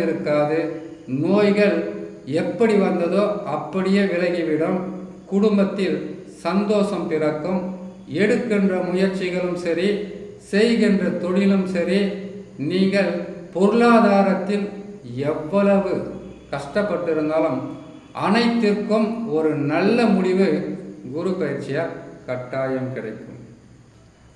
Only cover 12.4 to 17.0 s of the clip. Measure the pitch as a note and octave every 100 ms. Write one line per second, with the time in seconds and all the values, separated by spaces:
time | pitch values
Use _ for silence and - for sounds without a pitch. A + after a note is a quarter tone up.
12.4 | - - D3 F#3 G3 G3+ F3 E3+ - -
13.4 | - E3+ G3+ A#3 A#3+ A#3 G3+ G3 G3 F#3
14.4 | F#3 G#3 G3 - - - B2 B2 C#3+ D#3
15.4 | D#3 G3+ G3 G3 - - - - - -
16.4 | - C#3+ - G#3+ G3 E3+